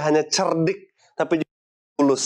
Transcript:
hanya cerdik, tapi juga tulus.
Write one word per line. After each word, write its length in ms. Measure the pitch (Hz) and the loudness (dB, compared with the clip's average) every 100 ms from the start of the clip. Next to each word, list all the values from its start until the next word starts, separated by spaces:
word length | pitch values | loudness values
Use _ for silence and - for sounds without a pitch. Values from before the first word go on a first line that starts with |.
| 151 | 2
hanya 180 | 151 151 | 0 0
cerdik, 680 | - 175 165 165 196 - _ _ - | -2 -2 0 0 -2 -10 _ _ -6
tapi 240 | 160 165 | -2 -2
juga 160 | - _ _ _ _ - | -2 _ _ _ _ 0
tulus. 260 | 139 131 | 2 2